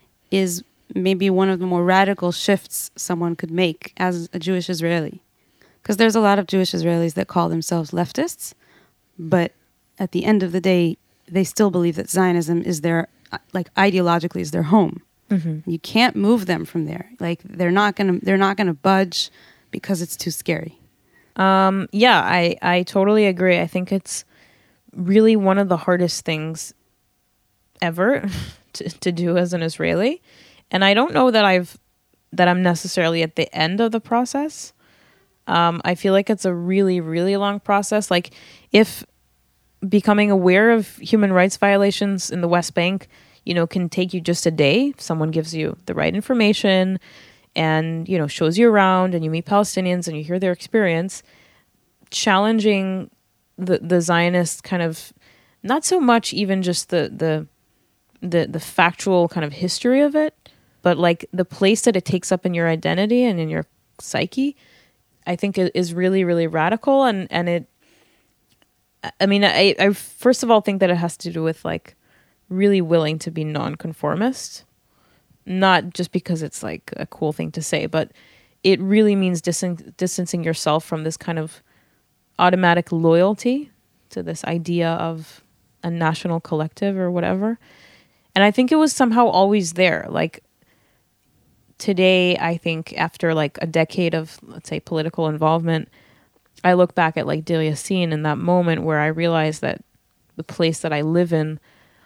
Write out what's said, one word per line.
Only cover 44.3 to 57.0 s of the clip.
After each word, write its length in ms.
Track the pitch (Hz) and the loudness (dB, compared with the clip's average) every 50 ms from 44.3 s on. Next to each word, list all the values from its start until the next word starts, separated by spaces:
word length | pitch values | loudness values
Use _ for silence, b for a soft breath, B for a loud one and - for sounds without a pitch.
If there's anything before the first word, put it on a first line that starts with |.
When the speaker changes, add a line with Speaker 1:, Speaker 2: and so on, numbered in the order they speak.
| 170 - - | -2 0 0
Speaker 2:
a 40 | 170 | 0
day, 440 | 160 156 147 139 151 226 269 285 269 | 0 2 2 4 4 2 2 0 -2
someone 340 | - - - - 160 156 160 | -6 -6 -6 -4 -2 -2 -2
gives 240 | 160 160 156 160 165 | -2 -4 -4 -4 -4
you 220 | 160 156 156 - - _ | -6 -4 -4 -6 -8 _
the 100 | - 175 | -8 -4
right 200 | 160 156 165 175 | -2 -2 -2 -2
information 840 | 202 - - 262 240 214 208 214 - - 202 190 185 185 190 190 185 B B B B B B B B B B B | -2 -2 -2 0 2 2 2 2 2 2 2 2 2 2 0 -2 -4 B B B B B B B B B B B
and, 540 | - 160 160 156 156 160 165 165 165 165 165 | -2 0 0 2 0 0 -2 -4 -6 -6 -4
you 100 | 190 170 | -2 -2
know, 80 | 151 | -2
shows 320 | 147 - - 170 156 170 196 | -2 -4 -2 -2 0 2 4
you 100 | 240 233 | 4 4
around 460 | 214 208 196 190 185 185 185 185 180 | 6 6 4 4 4 2 2 0 0
and 80 | 170 160 | -2 -2
you 80 | 156 | -2
meet 140 | 160 165 170 | -4 -4 -2
Palestinians 640 | - 202 202 208 - - 196 185 180 180 180 170 170 | 0 2 2 2 2 -2 -4 -2 -2 -2 -2 -4 -6
and 80 | 160 | -8
you 80 | 151 151 | -8 -6
hear 140 | 151 175 185 | -6 -4 -2
their 120 | 190 185 | -2 -2
experience, 720 | 180 - - - - 226 208 180 165 165 175 190 - - - b b b b b b b b b b _ _ _ _ _ _ _ | -2 -4 -4 -2 0 0 2 2 0 0 -2 -4 -8 -14 -18 b b b b b b b b b b _ _ _ _ _ _ _
challenging 1000 | - - - 220 196 190 202 220 226 220 202 220 208 196 190 190 190 190 - - _ _ _ _ _ _ _ _ _ | -10 -4 0 2 2 4 4 2 2 2 2 2 2 2 0 -2 -4 -6 -8 -10 _ _ _ _ _ _ _ _ _
the, 220 | - 185 180 180 - | -8 -4 -2 -2 -2
the 220 | - 170 180 175 | 0 0 0 0
Zionist 640 | 165 170 175 170 170 175 180 180 175 165 - - - | 2 2 2 2 2 2 2 2 0 -2 -4 -10 -8
kind 180 | - 190 175 170 | -6 -4 -2 -2
of, 300 | 165 160 - - - - _ b b b b b b b b b | -4 -6 -8 -12 -18 -20 _ b b b b b b b b b
not 220 | 196 254 311 - | -2 -2 -2 0
so 160 | - 370 370 | 0 0 2
much 320 | 285 247 233 233 - - - | 4 4 4 4 2 -2 -4
even 300 | - 208 190 196 190 185 | -4 -2 -2 -2 -2 0
just 260 | 180 175 - - - | -2 -2 -4 -4 -4
the, 240 | 185 170 | -2 -2